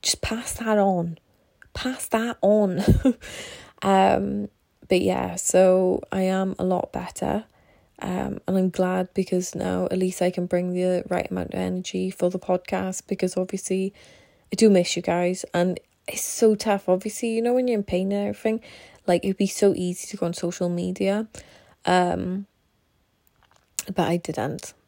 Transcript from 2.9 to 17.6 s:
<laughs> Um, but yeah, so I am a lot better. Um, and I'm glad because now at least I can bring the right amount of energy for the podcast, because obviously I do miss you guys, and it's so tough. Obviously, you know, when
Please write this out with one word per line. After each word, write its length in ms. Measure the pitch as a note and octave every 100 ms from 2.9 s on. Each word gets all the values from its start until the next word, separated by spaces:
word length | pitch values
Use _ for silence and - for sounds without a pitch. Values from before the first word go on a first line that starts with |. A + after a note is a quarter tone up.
| -
<laughs> 120 | C4+ - - - - - - _ G3
Um, 640 | F#3+ G3 G3 G3+ G3+ G#3 _ _ _ -
but 140 | F#3
yeah, 340 | - F#3 F3+ F3
so 680 | - F#3 F#3+ F#3 F#3 - -
I 120 | F#3+
am 340 | F#3+ F#3+ F#3+ -
a 60 |
lot 300 | F#3 F3+ -
better. 500 | - F3+ - - G#3+ - _ _ _ _ -
Um, 400 | - F#3 - - -
and 100 | F#3+
I'm 120 | F#3
glad 440 | - F#3 F#3 F#3
because 420 | - F#3 F#3 F3+ F#3
now 340 | F#3 F#3 F#3
at 60 | F#3
least 240 | F#3 -
I 100 | F3+
can 140 | F3+ F3
bring 260 | F3 F3+
the 320 | F3+ F#3 F3+ -
right 200 | F3+ -
amount 240 | F#3 F3
of 60 | F#3
energy 500 | F#3 F#3 F#3 F#3 F#3
for 200 | - F3+
the 100 | F#3
podcast, 680 | - F#3 - F#3+ F#3+ F#3 -
because 280 | G3 F#3 F#3
obviously 580 | F#3 F#3+ - F#3+ F#3+ - - - _ _ _
I 20 | G3
do 140 | A3
miss 260 | F#3 F3 F3
you 60 |
guys, 420 | F3+ F3 F3+ F#3 -
and 280 | F3 F3+ - _ _ -
it's 160 | -
so 320 | - - A3 G#3
tough. 320 | A3 G3+ -
Obviously, 440 | F#3 G#3+ - A#3
you 100 | A3+
know, 120 | A#3
when 140 | B3+